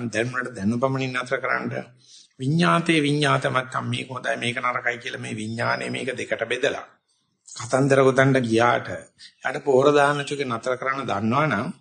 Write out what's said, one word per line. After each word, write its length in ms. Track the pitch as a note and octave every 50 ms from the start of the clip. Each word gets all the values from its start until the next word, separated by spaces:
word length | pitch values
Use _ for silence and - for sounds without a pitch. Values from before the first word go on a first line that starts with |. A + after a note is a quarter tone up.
| B2 A#2
දැනුනට 440 | G#2 G#2+ A#2 B2+ B2 B2+ B2+ A#2+
දැනු 240 | B2 G2 F#2+ G2+ A#2 A#2+
පමණින් 360 | C3 C3+ C3+ C3+ C3 C3 B2+
නතර 260 | B2+ B2+ B2+ C3+ B2
කරන්න. 300 | B2+ B2+ C3 B2 - B2 A#2+ C3 C3+ - - _ _ _ - - - _ _
විඤ්ඤාතේ 640 | _ C3 C3 D3+ E3 F3 E3+ E3+ E3+ E3 E3+ E3 D#3
විඤ්ඤාත 460 | C#3+ C#3+ C#3+ D3 D3+ C#3 C3+ C3+ -
මත්තම්. 400 | C#3+ B2+ B2+ B2+ B2 - C3+ B2
මේක 220 | A#2+ B2 B2+ B2+ -
හොඳයි, 280 | C3 B2 A#2+ B2+ B2 B2+
මේක 200 | B2 A#2 A#2+ B2+
නරකයි 400 | B2 B2 B2 B2 A#2+ B2 A#2+ A#2
කියලා 240 | A#2+ B2+ B2 B2
මේ 140 | A#2+ B2 A#2+
විඥානය 500 | A2 A2 A2 A2+ A2+ A#2 B2 B2 B2+ B2 B2
මේක 220 | B2 B2+ B2 B2+
දෙකට 320 | B2 A2 A2+ - A2 G#2+ A2+
බෙදලා 400 | A2 A#2+ B2 C3 C3 G#2+ - - - _ _ _ _ _ _ _ _ _ _ _ -
කතන්දර 520 | - - A#2 A2+ - C3 C#3 C#3 C3+ C3+
ගොතන්න 360 | C3+ C3 B2+ C3 C3+ C#3 C3+ C3+
ගියාට 480 | B2 A2+ A2 A2+ A#2 A#2+ A#2+ A#2+ - -
එයාට 720 | F2+ D#2+ - - _ _ - - _ _ - B2+ C3 D3+
පෝර 280 | C#3+ C#3+ C3 B2+ C3+ D3
දාන්න 320 | D3 D3 C#3+ C#3+ D3 D3
චුක 200 | C#3+ C#3 D3 C#3
නතර 340 | C#3+ B2+ A#2+ A2+ - C#3 B2+
කරන්න 320 | B2 - C3 C3 C#3 C3 A2
දන්නවනම් 600 | G2+ G2+ G#2+ A2 A#2 C#3 D3+ D#3 A#2+ G2 B2 E3 - -